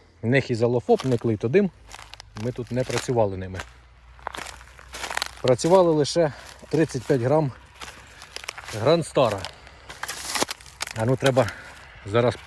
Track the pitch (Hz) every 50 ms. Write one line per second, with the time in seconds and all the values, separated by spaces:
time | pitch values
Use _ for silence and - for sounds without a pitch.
0 | _ _ _ _ - 113 135 139 - - 127 107 120 117 123 120 - - 240 -
1 | - 131 123 - - 117 110 101 - 113 139 196 208 175 - - - - - -
2 | - - - - - - - - 107 123 123 - 117 - 120 127 127 - 123 117
3 | - - 127 117 107 98 95 92 92 92 92 92 - - - - - - - -
4 | - - - - - - - - - - - - - - - - - - - -
5 | - - - - - - - - - - 127 - - 165 185 190 180 170 156 151
6 | 143 - - 170 165 143 - - - - - - - - - 151 160 - - 127
7 | 110 - 139 127 117 127 147 156 156 131 - - - - - - - - - -
8 | - - - - - - - - - - - - - - - 107 110 139 165 170
9 | 151 - - 156 135 110 101 95 92 - - - - - - - - - - -
10 | - - - - - - - - - - - - - - - - - - - 113
11 | 113 127 131 - - 139 123 131 113 101 - - - - - - - - - -
12 | - 98 101 120 120 120 - - -